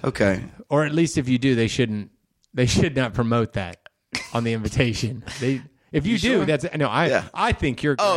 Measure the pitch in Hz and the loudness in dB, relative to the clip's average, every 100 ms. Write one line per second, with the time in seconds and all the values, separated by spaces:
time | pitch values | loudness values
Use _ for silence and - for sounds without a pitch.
0 | 135 - 101 95 - - - 147 147 156 | -4 2 2 2 -4 -14 -2 0 2 2
1 | 170 156 127 123 135 117 110 - 117 107 | 0 0 0 2 2 2 2 0 -2 -2
2 | 98 _ _ _ _ 127 120 190 180 131 | -8 _ _ _ _ 0 2 4 2 2
3 | 120 95 113 117 107 104 87 - - _ | -2 0 2 2 0 -4 -6 -10 -20 _
4 | _ - - 117 117 113 104 139 123 107 | _ -10 -4 -2 -2 -2 -2 0 0 0
5 | 113 120 - - 127 131 - _ _ 156 | -4 -6 -10 -4 -2 -2 -6 _ _ -2
6 | 175 214 233 220 147 143 170 156 131 123 | 0 0 2 2 2 0 -2 -2 0 2
7 | 165 110 - - 226 - 143 113 147 131 | 2 2 0 -2 -2 0 -2 0 0 2
8 | 202 | 2